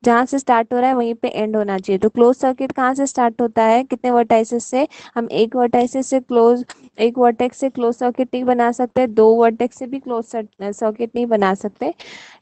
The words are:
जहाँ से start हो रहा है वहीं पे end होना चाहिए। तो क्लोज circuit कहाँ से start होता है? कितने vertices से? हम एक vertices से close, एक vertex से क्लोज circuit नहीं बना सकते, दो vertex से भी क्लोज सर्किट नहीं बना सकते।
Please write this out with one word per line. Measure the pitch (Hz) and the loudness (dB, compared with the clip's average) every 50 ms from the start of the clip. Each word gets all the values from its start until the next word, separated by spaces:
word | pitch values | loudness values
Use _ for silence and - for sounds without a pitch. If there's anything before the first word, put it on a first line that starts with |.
| - | 0
जहाँ | 240 233 233 262 | 2 2 2 2
से | - 285 277 | 0 -4 -4
start | - - 247 226 226 - | 0 0 0 0 0 0
हो | 247 247 | -2 0
रहा | 247 262 | 0 0
है | 262 | 0
वहीं | 247 233 233 233 | 0 -2 -4 -4
पे | 233 - 247 | -6 -6 -6
end | - - 214 214 214 | -4 -4 -4 -2 -2
होना | 214 208 202 196 190 | -2 -2 -2 -4 -4
चाहिए। | 190 - 196 190 | -2 -2 -2 0
तो | 208 220 | 0 0
क्लोज | - 240 233 240 254 | 2 4 4 4 4
circuit | - - 262 262 - 269 254 | 2 -2 -2 -2 -4 -6 -6
कहाँ | - 277 254 254 269 | -4 -2 -2 -2 0
से | 269 277 | -2 -4
start | 277 - 269 240 233 226 - | -2 0 0 0 0 0 -2
होता | 240 233 - 226 | -4 -2 0 0
है? | 220 220 226 247 262 | 2 4 2 2 0
कितने | - 254 - - 247 | -2 -6 -6 -2 0
vertices | 247 240 233 226 240 220 226 - 240 233 - | 0 2 2 4 2 2 2 0 -4 -6 -6
से? | - 254 254 294 - - - - - - | -4 -4 -2 -2 -4 -6 -14 -20 -10 -8
हम | 240 233 - | -8 -6 -4
एक | - 165 226 226 - | -2 -2 -2 0 0
vertices | 254 240 233 254 240 240 254 - 262 | 0 0 0 2 0 0 0 -2 -6
से | 262 - 269 262 | -4 -2 -4 -4
close, | 254 - 247 233 226 240 240 247 247 - - - - _ _ - | -2 0 2 4 4 4 4 2 -2 -8 -16 -20 -20 _ _ -2
एक | 214 240 240 254 | -2 0 2 2
vertex | 240 240 233 - 247 247 - - | 2 2 2 0 -2 -4 -4 -4
से | 277 269 | -6 -6
क्लोज | - 247 240 233 240 | -4 -2 -2 -2 -2
circuit | - 254 247 240 - 254 247 - | -2 -2 -2 -2 -2 -4 -4 -4
नहीं | 254 254 | -4 -2
बना | 247 254 240 240 233 | 0 0 0 0 0
सकते, | 240 - 254 233 - 254 262 | 0 -2 -4 -2 0 -2 -2
दो | 233 214 220 220 220 226 | 2 4 4 6 6 6
vertex | 233 233 226 226 226 240 247 - - | 6 4 2 2 -2 -4 -6 -6 -10
से | 262 | -12
भी | 240 269 269 | -10 -10 -10
क्लोज | - 254 240 226 233 | -8 -8 -8 -8 -8
सर्किट | - - 226 214 214 _ - 196 202 208 - 233 214 214 220 240 226 - | -8 -8 -10 -10 -10 _ -10 -10 -10 -6 -4 -4 -4 -4 -4 -8 -6 -4
नहीं | 240 240 | -4 -2
बना | 233 226 208 196 190 196 | 0 0 0 2 0 0
सकते। | 196 - 208 - _ 254 302 - - - - - - - - - _ | -2 -6 -10 -10 _ -8 -8 -8 -10 -16 -20 -20 -20 -20 -20 -20 _